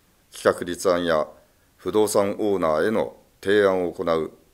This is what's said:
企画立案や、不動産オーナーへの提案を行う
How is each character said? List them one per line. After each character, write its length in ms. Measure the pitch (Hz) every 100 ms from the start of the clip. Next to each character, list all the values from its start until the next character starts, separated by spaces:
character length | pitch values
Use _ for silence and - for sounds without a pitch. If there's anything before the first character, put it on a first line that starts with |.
| _ _ _
企 260 | - 104 90
画 40 |
立 260 | 87 85 98
案 140 | 87
や、 240 | 85 78 73 - _ _ _ _
不 160 | 92
動 160 | 104 104
産 280 | 110 98 104
オ 160 | 107
ー 40 | 95
ナ 200 | 82 78
ー 80 | 95
へ 40 |
の 240 | 110 62 - _ _
提 200 | 98 104 101
案 200 | 92 87
を 60 |
行 120 | 82
う 280 | 85 80 78 - _